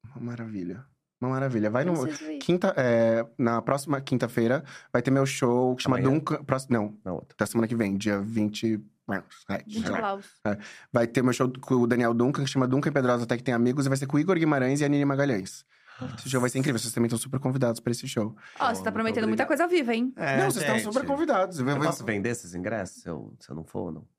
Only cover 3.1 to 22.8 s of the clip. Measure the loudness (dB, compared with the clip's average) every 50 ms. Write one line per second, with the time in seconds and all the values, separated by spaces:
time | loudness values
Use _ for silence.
3.1 | 4 2 0 -4 _ 0 2 2 2 2 2 2 0 0 0 -2 -4 -2 0 -2
4.1 | 0 0 0 0 0 2 2 2 2 0 -2 -8 -18 -20 -18 _ 0 2 4 4
5.1 | 4 4 4 2 0 0 2 2 4 4 2 2 0 0 0 0 0 2 4 2
6.1 | 2 2 0 -2 -6 -6 -2 -2 -2 -2 0 0 0 0 0 -2 -6 -10 _ -8
7.1 | -8 -8 -8 _ -4 -4 -2 0 2 0 0 0 0 0 0 0 0 -2 0 0
8.1 | 0 0 -2 -4 -2 -2 -2 -2 -2 -2 -2 -2 -2 -2 -6 -12 _ _ _ -6
9.1 | -6 -6 -6 _ -20 -20 -8 -8 -8 -8 -6 -8 -8 -6 -4 -4 -4 -2 -4 -4
10.1 | -6 -8 -12 -20 _ _ _ -4 -4 -4 -8 -18 -20 -20 -16 _ 2 2 2 2
11.1 | 2 2 2 2 2 2 0 -2 -2 -6 -2 0 2 2 4 4 4 4 4 2
12.1 | 4 4 2 2 2 0 -2 0 0 0 2 2 2 2 0 0 0 2 2 2
13.1 | 2 2 2 -2 -2 -2 0 0 2 4 2 2 2 2 0 0 0 -2 -2 0
14.1 | 0 0 2 2 2 2 2 2 2 2 2 2 2 2 2 2 2 2 2 2
15.1 | 2 2 2 2 0 -2 -2 -8 -14 -18 _ _ _ _ _ -20 -16 -14 -12 -12
16.1 | -12 -12 -8 -2 0 0 0 0 0 0 0 0 0 0 -4 -4 0 0 0 0
17.1 | 0 -4 -4 -4 -6 -2 -2 -2 0 0 0 0 0 -2 -4 -4 -4 -4 -6 -4
18.1 | -2 -2 -2 -2 -6 -12 -20 -20 -6 -2 -2 -2 -2 -2 -4 -4 -2 -2 -2 -2
19.1 | 0 0 0 0 0 0 0 0 2 0 2 2 2 2 2 2 0 0 -2 -2
20.1 | -4 -4 -2 0 2 2 2 2 0 0 0 0 0 0 0 0 -2 -2 0 0
21.1 | 0 0 0 2 2 2 2 0 -2 -2 0 0 0 2 0 0 -2 -2 -4 -4
22.1 | -2 -2 -2 -2 -4 -4 -8 -10 -10 -6 -6 -4 -4 -4